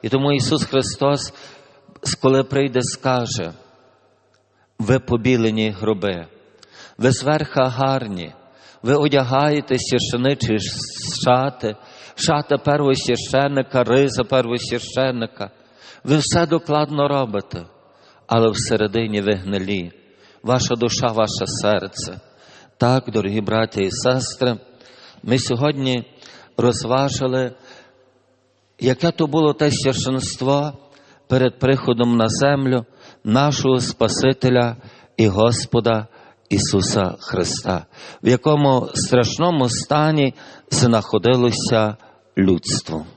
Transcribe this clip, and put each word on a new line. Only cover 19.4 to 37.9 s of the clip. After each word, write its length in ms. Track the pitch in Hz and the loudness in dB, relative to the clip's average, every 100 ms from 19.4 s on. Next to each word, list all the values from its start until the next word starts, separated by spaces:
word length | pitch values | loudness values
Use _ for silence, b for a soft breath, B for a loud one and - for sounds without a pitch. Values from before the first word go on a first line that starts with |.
| 92 98 95 101 87 - _ b b b | -2 -4 -4 -6 -6 -16 _ b b b
ваша 320 | - 127 - 117 | -2 0 0 -2
душа, 320 | 120 - 123 | -2 0 -2
ваше 400 | 110 107 - 98 | 0 -2 -2 -6
серце». 720 | - 104 101 98 - - 95 _ B B B B _ | -2 0 0 -2 -12 -12 -14 _ B B B B _
Так, 340 | 120 131 127 | 0 0 0
дорогі 300 | 110 98 107 | -4 -2 -4
браття 400 | 98 110 110 104 | -2 -2 -2 -2
і 100 | 95 | -4
сестри, 680 | - 127 131 120 - 123 110 - _ B B B B | -2 -2 0 -4 -2 -2 -2 -10 _ B B B B
ми 160 | - 127 | -2 -2
сьогодні 640 | - 120 147 139 131 123 - B B B B - | 0 -2 -2 -2 -2 -4 -6 B B B B 0
розважили, 920 | 120 110 113 131 139 - 131 131 123 117 B B B B B _ _ _ _ _ _ _ | 0 0 0 0 0 -2 -2 -2 -4 -8 B B B B B _ _ _ _ _ _ _
яке 320 | 123 127 170 | -2 2 0
то 160 | - 156 | 0 0
було 260 | 151 151 | 2 2
те 180 | 139 147 | 2 0
священство 1000 | 135 135 127 131 131 - - 131 143 147 - - b b b _ | 2 0 -2 -2 -4 -6 -4 0 0 -2 -10 -20 b b b _
перед 320 | 127 127 - | 2 2 2
приходом 580 | 131 135 - 117 120 117 | 0 2 2 2 2 2
на 120 | 110 | 2
землю 560 | 110 139 143 131 127 120 B B B | 2 2 2 0 -2 -4 B B B
нашого 560 | - 120 147 131 131 127 | 0 2 2 2 2 2
Спасителя 960 | 120 - 113 - 131 131 127 123 120 120 B B B - | 0 0 0 2 0 2 2 2 2 -4 B B B 2
і 100 | 110 | 2
Господа 800 | 95 117 110 - 117 113 110 107 B B B _ | 4 2 2 0 0 2 -2 -4 B B B _
Ісуса 680 | 101 - 101 90 107 90 87 | -2 2 0 2 0 -2 -4
Христа, 640 | - 92 85 - - 90 - | -6 -4 -4 -4 -4 -4 -6